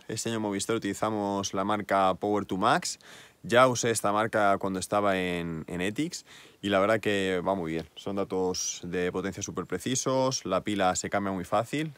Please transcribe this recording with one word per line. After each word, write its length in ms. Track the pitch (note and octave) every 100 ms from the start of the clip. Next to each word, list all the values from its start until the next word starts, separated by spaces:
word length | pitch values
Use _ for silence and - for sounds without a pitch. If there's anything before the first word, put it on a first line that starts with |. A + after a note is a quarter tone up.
| -
Este 220 | A2+ A#2
año 60 | A2+
en 80 |
Movistar 320 | G#2+ G2 - A2+
utilizamos 800 | G2+ G2 A2 G#2+ G2+ G2 F#2+ G2
la 80 |
marca 500 | G2 G#2 G2 G2 F#2+
Power 320 | F2+ G#2 G#2 G2
to 100 | F#2+
Max. 440 | A2 D#3+ - - - - - _
Ya 260 | F2+ A#2 B2+
usé 220 | A#2+ A#2+
esta 220 | A2 G2+
marca 460 | G#2 A2 A2 G2+ G2
cuando 220 | G2 F#2
estaba 380 | - G#2 G2+ F#2+
en, 460 | F2+ F2 E2+ D#2+ -
en 140 | F2+
Ethics 440 | F#2+ A2 E3 - - - - -
y 80 | G2+
la 100 | G2
verdad 200 | G2+ A2
que 420 | G#2+ G2+ F#2+ F#2 F2+
va 100 | G2
muy 160 | D#2+
bien. 180 | E2 D#2 -
Son 200 | - G2
datos 640 | G2 F#2 F#2 F2+ - -
de 280 | F2+ F2+ F2+
potencia 300 | F#2 F#2+ F#2+
súper 240 | G2 F#2 F2
precisos, 800 | F2+ A#2 B2+ C3+ C3 C3 - F#2
la 160 | F#2
pila 320 | G#2 G2+ F#2 F2+
se 120 | F#2+
cambia 220 | G2+ G2
muy 140 | F#2+ F2
fácil, 480 | G#2 A#2 C#3+ D#3